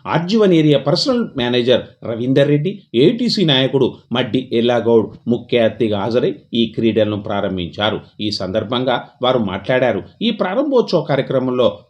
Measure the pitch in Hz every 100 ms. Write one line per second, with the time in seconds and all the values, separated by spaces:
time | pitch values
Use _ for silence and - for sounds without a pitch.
0 | 95 139 175 220 202 165 151 139 143 139
1 | 294 240 - 135 120 123 120 113 104 _
2 | 107 113 123 135 143 147 165 208 - 113
3 | 151 233 240 - 160 131 131 135 110 -
4 | - 120 127 127 127 117 117 120 110 113
5 | 101 - - 117 - 120 110 - 113 101
6 | 107 117 123 - _ 120 113 123 113 110
7 | 107 104 104 101 98 92 82 82 104 90
8 | - - 104 - 92 107 104 123 131 120
9 | - - 123 127 98 95 - 127 127 101
10 | - - 220 - 185 208 302 254 220 175
11 | 147 135 - 131 127 123 117 -